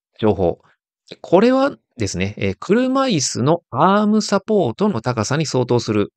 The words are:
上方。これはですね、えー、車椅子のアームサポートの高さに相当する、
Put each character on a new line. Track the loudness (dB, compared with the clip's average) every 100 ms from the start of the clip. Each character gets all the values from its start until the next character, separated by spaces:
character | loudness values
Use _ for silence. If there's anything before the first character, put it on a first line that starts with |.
| _ _
上 | 0
方。 | 2 0 -2 _ _ _ _ _ -20
こ | 2 4
れ | 4
は | 4 0 -4 _ -8
で | -6
す | -4
ね、 | -6 -4
え | -4
ー、 | -4
車 | 0 0 2 0
椅 | 0 -2
子 | -2 -2
の | 0 0 -2
ア | -2 2 2
ー | 2
ム | 0
サ | 0 -2
ポ | 0 0 0
ー | 0
ト | -2
の | -2
高 | -2 -4 -2
さ | -2
に | -2
相 | -2 0
当 | 0
す | 0
る、 | 0 -2